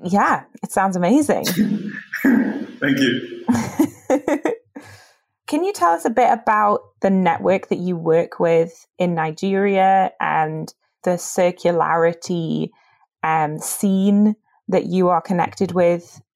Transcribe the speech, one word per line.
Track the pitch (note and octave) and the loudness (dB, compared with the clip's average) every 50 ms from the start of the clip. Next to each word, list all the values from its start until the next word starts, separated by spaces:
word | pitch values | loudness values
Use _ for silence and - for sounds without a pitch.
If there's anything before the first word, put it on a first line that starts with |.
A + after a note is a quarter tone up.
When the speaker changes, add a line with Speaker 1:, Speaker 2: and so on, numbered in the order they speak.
Speaker 1:
Yeah, | - F3 F#3 G3+ B3 E4 B3+ C#3+ - _ - - | -6 -2 0 0 2 0 0 -2 -6 _ -18 -14
it | - - | -12 -6
sounds | - G3+ F#3+ G3 F3+ | -2 -2 0 0 0
amazing. | F3+ F3 F3 A#3+ D4+ D4 - F3 G2 - | 0 2 2 4 4 4 2 0 -2 -2
Speaker 2:
<laughs> | - - - G#3 - G3+ - - - - - - - - - | -4 -2 -2 0 0 -2 -4 -6 -8 -12 -12 -14 -14 -8 -2
Thank | - C#4 A#3 - - - - - - - - - C#3 C#3+ C#3 - | 0 2 2 2 2 0 -4 -8 -10 -12 -10 -4 -2 -2 0 2
you. | C3+ A#2+ - - - - - - - - B3 A#3 A3 - - - - - - - - - | 2 0 0 -2 -6 -10 -14 -8 -4 -2 -2 -2 -2 -4 -2 -2 -2 -2 -2 -6 -4 -2
Speaker 1:
<laughs> | C#4+ D4 - - D4 D4 - - A#4 - _ _ - C#4+ - - - - - _ _ _ _ _ _ _ _ | -2 -2 0 -2 -4 -2 -2 -4 -6 -6 _ _ -20 -20 -20 -20 -20 -20 -20 _ _ _ _ _ _ _ _
Can | - D4 D4+ | -4 -4 -2
you | F4+ G4 | -2 -2
tell | G#4 - F4 E4+ | -2 0 0 0
us | E4+ E4+ - | 0 0 -2
a | C#4+ | -2
bit | A3+ C4 B3 - | 0 2 2 2
about | - A3+ - A#3 G#3+ G#3+ G#3+ G#3 G#3 - - - _ - | 2 0 0 0 0 2 2 2 0 0 -4 -10 _ -2
the | - F#3+ | 0 2
network | G3 F#3+ F#3 E3+ E3 - G3 F3+ F#3+ F#3+ - - | 2 4 2 2 0 0 2 2 0 0 0 -4
that | G3 - | -6 -4
you | F3+ F3+ F3+ | -4 -4 -4
work | E3 E3 E3 D#3+ E3 E3+ - - - | -2 0 2 2 2 2 0 -2 -2
with | F3 E3 E3+ E3 E3 E3+ - - _ _ _ - | 0 2 4 2 2 0 -4 -18 _ _ _ -4
in | F3+ F3+ F3 | -2 -2 0
Nigeria | D#3+ D#3+ D#3+ D#3+ - - G3 G3 G3 G3+ G3+ G3 F#3+ F#3+ F#3+ G3 F#3+ F#3+ F#3 - - | -2 -2 -4 -4 -4 -4 -2 0 0 2 2 2 4 4 4 4 4 2 0 -2 -4
and | - D#3 D#3 D#3+ D#3+ D#3 D#3 D#3 D#3+ - - _ _ _ _ _ - | -4 -2 0 0 0 -2 -4 -8 -10 -10 -14 _ _ _ _ _ -4
the | F3+ | -2
circularity, | F3+ F3 - - - - F3+ F3 F3+ - - F3 F3 E3 D#3 D#3 D#3+ E3+ E3 E3+ E3+ E3+ - - F3+ E3+ E3 D#3 D#3 D#3 D#3+ - _ _ _ _ _ _ _ _ _ _ | -2 -2 -4 -6 -2 0 0 0 0 0 -2 0 0 2 0 0 2 2 2 0 0 -2 -6 -6 -6 -4 -4 -4 -4 -4 -6 -8 _ _ _ _ _ _ _ _ _ _
um, | - D#3+ D#3+ D#3+ D#3 D3+ D3+ D#3+ | -4 -2 0 0 0 -2 -4 -6
scene | - - - - - G3 F#3+ F#3+ F#3+ G3+ G3+ G3+ G#3 G#3+ G#3+ - _ _ _ _ _ - | -10 -10 -8 -2 -2 0 0 2 2 2 4 4 4 2 2 -2 _ _ _ _ _ -2
that | F#3 F#3 - | -2 -2 0
you | - F3 F#3 F3+ F3+ | 0 0 2 2 2
are | F3+ E3+ | 2 0
connected | - - F#3 F3 D#3 - - - G3+ F3 | 0 -2 -2 -2 -2 -2 -2 -4 -4 -2
with | E3+ F#3 F3 E3+ F3 E3+ E3+ - - - - _ _ | 0 2 2 2 2 0 -4 -12 -20 -20 -20 _ _